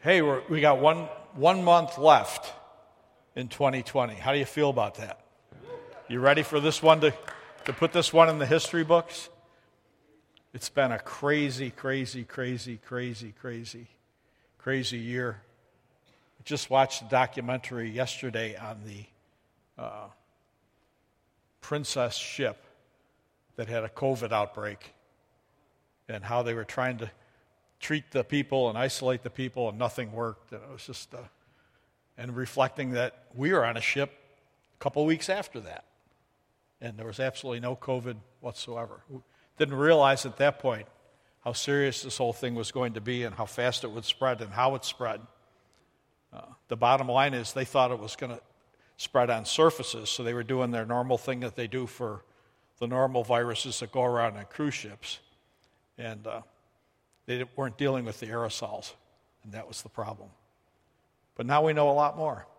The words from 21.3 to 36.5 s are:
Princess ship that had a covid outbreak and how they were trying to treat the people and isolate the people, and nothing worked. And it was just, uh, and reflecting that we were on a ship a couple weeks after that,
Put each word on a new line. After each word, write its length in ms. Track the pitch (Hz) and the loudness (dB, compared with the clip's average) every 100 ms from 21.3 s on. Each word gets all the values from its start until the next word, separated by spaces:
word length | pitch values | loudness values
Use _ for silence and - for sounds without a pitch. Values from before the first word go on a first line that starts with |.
| _ _ _ | _ _ _
Princess 540 | - 151 139 135 120 | -6 -6 -4 -2 -2
ship 500 | - - - 131 104 _ _ _ _ _ _ _ _ _ - | -2 -8 -4 -4 -4 _ _ _ _ _ _ _ _ _ -12
that 100 | 113 | -6
had 160 | 117 | -4
a 60 | 110 | -6
covid 420 | - 135 131 113 | -4 -2 -2 0
outbreak 640 | 107 104 - 104 101 - _ _ _ _ _ _ _ _ _ _ _ _ | 0 -2 -4 -10 -12 -18 _ _ _ _ _ _ _ _ _ _ _ _
and 140 | 110 | -12
how 220 | 98 120 | -4 -2
they 100 | 120 | -2
were 80 | 117 | -4
trying 360 | 107 - 127 120 | -6 -4 -4 -4
to 120 | 113 - _ _ _ _ _ _ | -10 -14 _ _ _ _ _ _
treat 300 | - 151 143 | -6 -6 -2
the 120 | 135 | -4
people 460 | 117 147 139 135 123 | -2 -2 0 0 0
and 80 | 110 | 0
isolate 460 | 131 - 127 127 | -2 -2 -2 -2
the 80 | 123 | -6
people, 400 | - 127 120 117 | -8 -8 -4 -4
and 80 | 104 | -2
nothing 340 | 120 - 117 | -4 -4 -10
worked. 400 | 110 117 104 _ | -6 -8 -8 _
And 80 | 110 | -18
it 80 | 117 | -18
was 140 | 131 | -20
just, 300 | - 131 - | -16 -16 -16
uh, 80 | 127 117 _ _ _ _ _ _ _ _ - | -18 -20 _ _ _ _ _ _ _ _ -14
and 180 | 120 123 | -10 -8
reflecting 540 | 127 - 131 - 131 | -6 0 0 0 -4
that 340 | 123 120 - _ | -2 -2 -4 _
we 200 | 120 143 | -4 2
were 100 | 185 | 4
on 140 | 117 117 | 2 0
a 20 | |
ship 320 | 113 135 139 - _ _ _ _ _ _ | -2 0 -2 -6 _ _ _ _ _ _
a 40 | |
couple 200 | - 147 151 | -4 0 2
weeks 240 | 160 - | 2 0
after 300 | 190 196 123 | -4 -4 -12
that, 260 | 98 80 - _ _ _ _ _ _ | -14 -16 -18 _ _ _ _ _ _